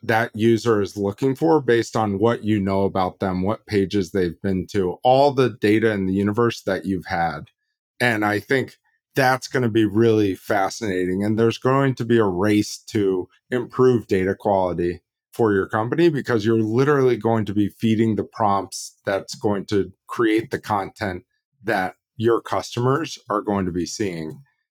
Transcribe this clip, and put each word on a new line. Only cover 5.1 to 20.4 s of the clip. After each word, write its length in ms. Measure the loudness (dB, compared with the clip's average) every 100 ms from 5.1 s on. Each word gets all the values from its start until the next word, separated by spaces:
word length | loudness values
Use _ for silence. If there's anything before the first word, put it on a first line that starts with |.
| 4 4
the 180 | 4 0
data 400 | 2 2 2 2
in 160 | 0 -2
the 80 |
universe 480 | 0 0 2 0 0
that 240 | -4 -4 -4
you've 220 | -6 -4
had. 420 | -4 -4 -6 -14 _ _ _ _ -4
And 240 | -2 0
I 160 | 0 -2
think 360 | -2 -2 -2 -10 _ _ _ 0
that's 320 | 2 2 -2
gonna 220 | -2 0
be 140 | 2
really 520 | 2 4 4 4 2 -2
fascinating. 880 | -2 -2 -2 -4 -4 -2 -2 -2
And 160 | -2 2
there's 180 | 2 2
going 380 | 0 2 0 -2
to 100 | 0
be 140 | 2
a 60 | 2
race 520 | 2 2 2 0 -6 -6
to 380 | -2 0 0 -4 _ -6
improve 560 | -6 -4 2 4 4 0
data 300 | 0 0 -2
quality 680 | 0 0 0 -2 -4 -4 _ _ _
for 180 | 0 2
your 160 | 2 0
company, 420 | -2 -2 2 2
because 360 | 2 -2 -2 2
you're 160 | 0
literally 560 | 0 0 2 4 2 2
going 260 | 0 0 0
to 80 |
be 140 | 0 -2
feeding 500 | 0 0 2 2 0
the 60 |
prompts 800 | -4 -2 0 0 -2 -10 -14 _
that's 300 | -4 -4 -4
going 320 | -6 -2 -2 -2
to 260 | -2 -2 -8 -14
create 460 | -2 0 0